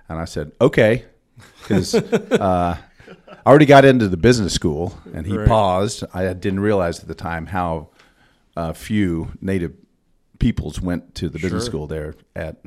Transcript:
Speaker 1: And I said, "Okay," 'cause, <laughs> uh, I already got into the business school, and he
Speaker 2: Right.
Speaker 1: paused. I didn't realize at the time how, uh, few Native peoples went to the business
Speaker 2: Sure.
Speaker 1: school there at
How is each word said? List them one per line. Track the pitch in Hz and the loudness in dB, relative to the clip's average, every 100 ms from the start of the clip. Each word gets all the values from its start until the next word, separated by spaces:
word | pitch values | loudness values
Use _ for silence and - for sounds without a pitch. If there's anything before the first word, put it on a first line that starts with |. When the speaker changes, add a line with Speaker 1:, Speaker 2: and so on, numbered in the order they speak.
| - | -12
Speaker 1:
And | 82 | -10
I | 82 | -8
said, | 82 71 - | -8 -8 0
"Okay," | 127 - 107 123 - _ _ _ - _ - | 2 4 2 2 -4 _ _ _ -20 _ -2
'cause, | 98 92 233 | -2 0 -2
<laughs> | 220 220 220 233 | 0 -4 -2 0
uh, | 98 90 87 90 - _ - - - - 117 | 0 0 -2 -4 -12 _ -20 -20 -20 -2 6
I | |
already | 147 143 | 8 10
got | 139 135 | 8 8
into | 127 101 | 6 2
the | 87 | 2
business | 117 120 87 | 2 4 0
school, | - 85 76 90 - 90 | -2 -4 -4 -6 -10 -14
and | 80 80 | -12 -8
he | 104 | 0
Speaker 2:
Right. | 113 | 2
Speaker 1:
paused. | 110 98 92 104 - - | 4 2 0 -2 -6 -10
I | 90 95 | -6 -6
didn't | 90 101 95 | -4 -4 -2
realize | 104 98 85 82 | 0 0 -2 -6
at | 82 | -12
the | 78 | -12
time | 85 82 80 | -10 -8 -8
how, | 92 87 80 76 _ _ _ _ _ _ 82 | -6 -4 -6 -10 _ _ _ _ _ _ -10
uh, | 82 | -8
few | 85 - 107 92 82 82 - | -10 -6 -2 -2 -2 -6 -10
Native | 95 95 80 - _ _ _ _ _ - | -6 -4 -6 -10 _ _ _ _ _ -2
peoples | 117 - 82 - | -2 -2 -8 -8
went | 90 87 - - | -6 -6 -8 -10
to | 87 | -8
the | 78 | -6
business | 92 107 | -6 -6
Speaker 2:
Sure. | 120 | -6
Speaker 1:
school | 76 76 | -8 -8
there | 78 76 - _ 90 | -10 -10 -14 _ -12
at | 80 - | -12 -14